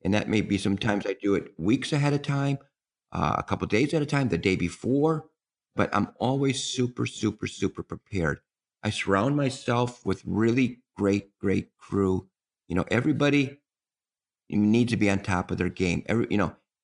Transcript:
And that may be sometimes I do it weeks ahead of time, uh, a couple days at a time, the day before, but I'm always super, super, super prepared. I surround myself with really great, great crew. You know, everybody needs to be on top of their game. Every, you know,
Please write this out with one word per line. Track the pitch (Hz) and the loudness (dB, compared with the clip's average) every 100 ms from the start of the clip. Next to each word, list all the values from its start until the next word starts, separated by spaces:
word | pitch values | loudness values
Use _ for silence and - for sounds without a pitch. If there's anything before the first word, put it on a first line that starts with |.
And | 92 | -2
that | 101 - | 0 2
may | 104 | 0
be | 92 98 | 2 0
sometimes | 101 98 110 101 101 | 0 0 0 -2 -2
I | 95 | -4
do | 101 | 0
it | 92 - - | 0 -2 -4
weeks | 87 127 - | 0 0 0
ahead | 147 143 | 0 0
of | 143 | 0
time, | 143 139 139 139 _ _ _ _ _ | -2 -2 -2 -4 _ _ _ _ _
uh, | 85 76 - | -4 -2 -2
a | |
couple | - 90 87 | -2 -4 0
days | 104 143 | 0 2
at | 160 | 0
a | 143 | 0
time, | 143 123 | 0 0
the | 85 | 2
day | 98 92 | 2 2
before, | 85 - 117 139 156 156 - _ _ _ _ | 0 -4 -2 2 2 0 -6 _ _ _ _
but | - - | -4 0
I'm | 104 - - | 0 -2 -2
always | 120 139 139 123 | -2 2 0 0
super, | - - 123 123 | -4 -2 -2 -2
super, | 113 - 107 - 101 | -6 -2 -4 -2 -10
super | - 95 - | -4 -4 -4
prepared. | - 82 - 95 80 - _ _ _ _ | -12 -12 -6 -2 0 -2 _ _ _ _
I | 107 | -6
surround | - 92 98 127 147 | -4 0 2 2 0
myself | 135 127 - 120 123 - 95 | -2 -4 -2 0 0 -4 -6
with | 95 | -6
really | - 95 113 123 123 - _ - | -4 0 2 4 0 -2 _ -2
great, | 98 101 - - | 2 2 -2 -6
great | 98 95 - _ | -2 0 -2 _
crew. | - 98 95 92 - _ _ _ - | -4 0 2 0 -4 _ _ _ -4
You | 87 | -2
know, | - | 0
everybody | 117 151 123 143 143 127 - _ _ _ _ _ _ _ _ - | 0 0 2 2 2 0 -6 _ _ _ _ _ _ _ _ -4
needs | 101 104 117 117 | 2 4 4 4
to | - | 2
be | 101 | 2
on | 98 | 2
top | - 90 - | 0 -2 -2
of | 92 | -2
their | 90 | -2
game. | - 92 82 - | 0 0 0 -2
Every, | 113 - | -2 0
you | 101 | 0
know, | 85 - _ _ | 0 -4 _ _